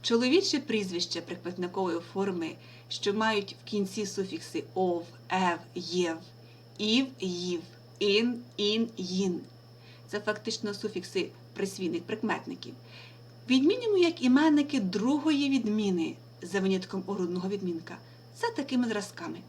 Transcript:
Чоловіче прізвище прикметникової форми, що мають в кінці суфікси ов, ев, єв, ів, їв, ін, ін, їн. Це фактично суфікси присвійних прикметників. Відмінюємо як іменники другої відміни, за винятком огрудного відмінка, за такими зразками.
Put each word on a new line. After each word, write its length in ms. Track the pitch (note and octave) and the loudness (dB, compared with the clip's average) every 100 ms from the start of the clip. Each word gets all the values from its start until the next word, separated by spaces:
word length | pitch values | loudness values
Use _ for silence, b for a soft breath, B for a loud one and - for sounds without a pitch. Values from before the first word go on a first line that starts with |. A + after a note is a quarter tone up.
Чоловіче 580 | - A#3 B3+ E4+ F#4+ D4 | 2 2 4 4 4 -2
прізвище 600 | - A3 F#3+ F3 F3 F3 | 0 -2 -2 -4 -4 -6
прикметникової 760 | E3 F3 F3 F#3 F3+ G3 F#3 E3+ - | -8 -10 -8 -6 -6 -2 -2 -2 -4
форми, 420 | F#3+ G3 F3+ D#3+ - B B B | -4 -2 -2 -6 -8 B B B
що 240 | - G3+ | -4 -2
мають 420 | G3+ A3 G#3+ G3+ - | 0 2 0 -2 -12
в 40 | - | -6
кінці 360 | G#3 F#3+ - G3 | -2 -2 -4 -4
суфікси 580 | - F#3 E3 - D#3+ - | -4 -6 -6 -6 -8 -6
ов, 320 | F#3 F#3 E3+ E3+ - - | 0 0 0 -4 -16 -4
ев, 300 | F#3 F3+ E3+ - F3 | 0 2 0 -6 -10
єв, 420 | F3 F3+ F3 D#3+ - - B B - - | -4 0 0 -2 -10 -20 B B -20 -4
ів, 300 | G#3+ A#3 C4+ - | 2 2 2 -4
їв, 420 | F#3+ F3 F3+ F3 - - - - | -6 -4 -2 -4 -6 -20 -20 -2
ін, 440 | G3+ G3+ A#3+ A#3+ - - | 4 4 2 -2 -10 -2
ін, 320 | G#3 A3 A3+ - | 0 2 -2 -4
їн. 440 | F3+ F#3 G3 F3 - - - B B B - | -4 0 0 -2 -6 -20 -20 B B B -8
Це 120 | G#3 | -6
фактично 540 | G#3 G#3 - G#3+ G#3 | -4 -4 -4 -4 -4
суфікси 560 | G3+ G#3+ F#3 - F#3+ - - - | -4 -6 -6 -4 -4 -4 -8 -16
присвійних 500 | - G3 - F3+ E3+ | -6 -6 -2 -4 -4
прикметників. 680 | - A3 G#3+ E3 - - A#2+ - B B B B B - - | -4 -4 -2 -2 -6 -12 -14 -16 B B B B B -18 2
Відмінюємо 480 | C4 C#4+ B4 A#4 G4 | 6 6 4 4 4
як 260 | E4+ E4+ | 4 4
іменники 560 | B3+ C4 D#4 D4 D4 C4+ | 6 6 8 6 4 0
другої 720 | F#3+ G3 A#3 D4 D4+ C#4+ C#4+ | 0 0 2 2 4 2 4
відміни, 680 | C4+ A3 G#3+ G3+ F3+ D#3+ - - - | 2 2 2 2 2 0 -4 -18 -14
за 180 | F3 G3 | -4 0
винятком 440 | F#3+ F#3 - F#3+ F#3 | 2 2 0 -6 -4
огрудного 420 | G3 F3 F3+ F#3 | -2 -2 -2 -2
відмінка, 480 | G3+ F#3 E3 - - B B B - | -2 -4 -4 -8 -16 B B B -4
за 80 | A#4 | -4
такими 360 | A4+ C4+ B3+ A#3+ | -2 -2 0 0
зразками. 520 | G#3 G3 - E4+ E3 | -2 -4 -10 -10 -10